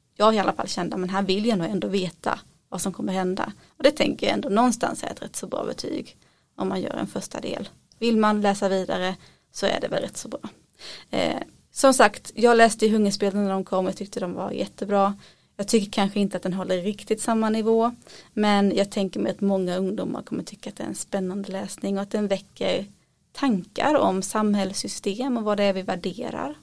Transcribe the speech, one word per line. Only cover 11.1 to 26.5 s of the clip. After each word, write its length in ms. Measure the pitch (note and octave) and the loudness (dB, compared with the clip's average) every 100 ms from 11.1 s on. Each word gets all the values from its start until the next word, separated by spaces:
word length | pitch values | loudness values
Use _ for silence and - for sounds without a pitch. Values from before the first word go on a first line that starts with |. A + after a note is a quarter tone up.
| - D#2+ - - - _ | -2 -2 -2 -8 -16 _
som 220 | - C4+ | 2 4
sagt, 380 | C4 G#3+ - - - | 8 6 4 -12 2
jag 220 | A#3+ A#3 | 6 8
läste 280 | A3+ A3+ A3 | 6 6 2
ju 80 | |
Hungerspelen 500 | A3 G#3 G3 G3+ G3 | 4 2 0 -2 0
när 80 | G3+ | -2
de 120 | F#3+ | -2
kom 220 | F#3 F#3 F#3 | -2 -2 -2
och 40 | |
jag 80 | F#3+ | -4
tyckte 220 | G3 - | -10 -6
de 140 | F3+ | -6
var 180 | F3+ F#3+ | -6 -6
jättebra. 640 | - G3 - G3+ G3+ G3 G3+ - _ _ - | -6 -8 -6 0 2 2 0 -14 _ _ -10
Jag 100 | G3+ | 0
tycker 240 | A3+ G3+ | 0 2
kanske 280 | - G3 G3+ | 0 0 2
inte 180 | G3 F#3 | 0 -2
att 60 | |
den 100 | F#3+ | -4
håller 280 | F#3 F3+ F#3 | -4 -2 -2
riktigt 400 | F#3 G3+ - G#3+ | -2 -6 -4 -2
samma 280 | - A3+ A3 | 0 0 2
nivå, 420 | A3 A3 A3+ A3+ A#3+ - - - | 0 2 2 2 -2 -16 -20 -10
men 420 | - G#3 G3+ G3+ F3+ | 0 4 4 4 2
jag 160 | G3+ | 0
tänker 280 | - G3 - | 0 -2 -2
mig 120 | - | -4
att 100 | F#3 | 0
många 360 | G3+ F#3+ F3+ F3+ | 0 2 0 0
ungdomar 440 | F#3+ G3+ - - | -2 -2 -4 -6
kommer 220 | - - | -6 -8
tycka 260 | - - - | -8 -12 -14
att 60 | - | -10
det 80 | |
är 40 | - | -10
en 80 | - | -8
spännande 560 | - G3+ F#3 G3+ G3 | -6 -4 -4 -6 -6
läsning 460 | F#3+ G3 - G3 G3 | -8 -8 -6 -4 -2
och 60 | |
att 80 | G3+ | -2
den 160 | G#3+ G3+ | -2 0
väcker 580 | G3 - - F#3+ F#3 G3+ - _ _ _ | -2 -4 -4 -2 -2 -4 -16 _ _ _
tankar 640 | - C#4 G3 - - C#4 D4+ | -2 0 0 -2 0 2 4
om 260 | G3 F#3+ | 4 2
samhällssystem 1160 | F#3+ G#3+ G#3+ G3+ F#3+ G3 G3+ - G#3 G3+ C4+ A#3+ | -2 0 2 2 0 -4 -8 -6 -6 -4 -2 -2
och 60 | |
vad 140 | G#3+ G#3 | 0 2
det 60 | |
är 100 | G3+ | 2
vi 80 | F#3+ | 0
värderar. 720 | F#3+ F3+ F#3 F#3 - - C#4 | -4 -4 -6 -6 -8 -6 -6